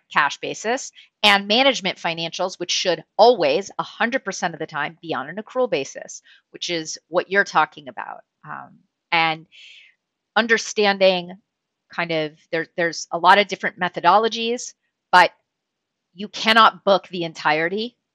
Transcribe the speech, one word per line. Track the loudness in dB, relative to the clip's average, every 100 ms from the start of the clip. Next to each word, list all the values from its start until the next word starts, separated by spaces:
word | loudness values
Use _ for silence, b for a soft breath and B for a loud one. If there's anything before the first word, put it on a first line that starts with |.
| _
cash | 0 0 -2
basis, | -10 -8 -6 -6 -6 b b _
and | 2 2 2
management | 2 2 0 -6 -6
financials, | -6 -6 -8 -6 -8 -6
which | -6
should | -4 -2 -4 -4 4
always, | 4 6 2 0 -4 -10
a |
hundred | -10 -4 -4 -4
percent | -6 -6 -6
of | -6
the | -10
time, | -6 -8 -10
be | -8
on | -8 -8
an | -12
accrual | -8 -4 -2
basis, | -2 -4 -12 -16 -20 b b _
which | -12 -8
is | -6 -8 -14 _
what | -4 0
you're | -2
talking | 0 0 0 -4 -18
about. | -14 -14 -14 _ _ -16
Um, | -16 -16 _ _ _ _
and | -2 -2 -4 -12 B B B B B _ _ _ -2
understanding | 2 0 0 0 0 4 4 2 -6 -16 _ _ _ _ _
kind | -8 -4
of | -2 -4 -10 _
there, | -6 -6 -4
there's | -4 -4 -8
a | 2
lot | 6 6
of | 4
different | -4 -8 -6
methodologies, | -8 0 2 4 2 -2 -4 -6 -8 _ _ _ _
but | 4 4 0 _ _ _ _ _ _ _
you | -14 -12
cannot | -4 2 6 6 4 0
book | 0 0
the | -8
entirety | -8 -4 -2 0 -2 -4 -8 -12 _